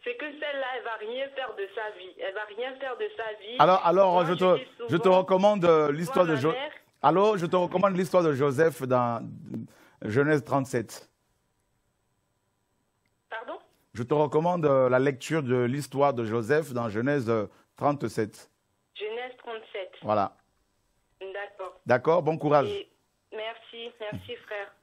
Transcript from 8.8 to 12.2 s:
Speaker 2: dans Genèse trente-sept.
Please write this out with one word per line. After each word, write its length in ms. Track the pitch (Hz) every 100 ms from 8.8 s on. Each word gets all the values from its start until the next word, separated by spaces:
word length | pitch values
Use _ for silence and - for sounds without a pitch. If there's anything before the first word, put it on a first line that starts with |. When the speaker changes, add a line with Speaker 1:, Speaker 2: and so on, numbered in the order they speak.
Speaker 2:
dans 440 | 131 127 120 117 113 110 - - 127 _ - _
Genèse 400 | 107 110 147 151
trente-sept. 640 | - 135 127 123 107 - - _ _ _ _ _ _ _ _ _ _ _